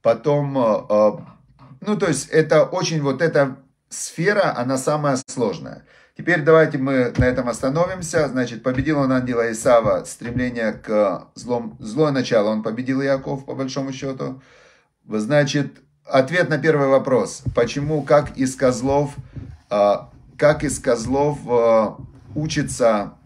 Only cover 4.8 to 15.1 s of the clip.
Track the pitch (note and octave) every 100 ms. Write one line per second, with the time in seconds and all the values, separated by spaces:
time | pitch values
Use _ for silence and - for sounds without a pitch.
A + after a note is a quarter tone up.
4.8 | D#3 D3+ D3 B2+ - C3+ A2 E2 C2 -
5.8 | _ _ _ - D#3 F3 D3 D#3+ D#3 D3
6.8 | C3+ C3 A#2+ A2 B2+ B2+ B2 A2 C3 D3+
7.8 | F3+ F3+ E3 E3+ D3 B2+ A#2 A2+ C3 C3
8.8 | C#3 D3 C3 C3 B2 A#2 A#2 A2 B2 A#2+
9.8 | G#2+ F2+ - - A#2 A#2+ B2 A#2 A2 -
10.8 | - G#2+ G2+ F2 - - A2+ A#2+ A2+ -
11.8 | G#2+ B2 D#3 C3+ A#2 A2+ G#2 G#2+ A2 A2+
12.8 | B2+ C3+ C#3 C#3 D3 C#3 C3 B2+ C3+ C#3
13.8 | C3+ C3 - C3+ C2+ - _ _ _ _
14.8 | _ _ -